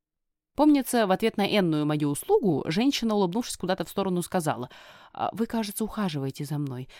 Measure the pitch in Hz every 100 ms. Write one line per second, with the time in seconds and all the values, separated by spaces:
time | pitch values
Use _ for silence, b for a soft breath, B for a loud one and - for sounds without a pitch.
0 | _ _ _ _ _ - 302 285 247 240
1 | 208 190 220 214 196 208 180 151 151 151
2 | 147 143 - 415 226 139 - 160 269 -
3 | 226 208 185 202 - - 175 190 170 -
4 | 190 180 165 190 151 117 123 B B B
5 | B - - - 226 233 208 - 214 -
6 | 196 147 135 - 143 147 143 123 127